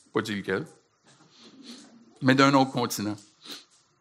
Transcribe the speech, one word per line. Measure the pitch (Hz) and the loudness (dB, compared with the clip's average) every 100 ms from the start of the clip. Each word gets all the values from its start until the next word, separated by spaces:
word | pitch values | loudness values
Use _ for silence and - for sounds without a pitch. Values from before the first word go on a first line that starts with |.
| _ | _
pas | - | -6
dit | 107 101 | -4 -8
lequel, | 95 98 160 - _ _ _ _ _ _ - - - - - - - _ | -4 -6 -6 -18 _ _ _ _ _ _ -20 -20 -20 -20 -20 -20 -20 _
mais | 131 131 | 0 6
d'un | 139 | 6
autre | 143 131 | 6 2
continent. | 131 120 - 101 101 - _ - - - _ _ _ | -2 -6 -6 -8 -8 -14 _ -20 -20 -20 _ _ _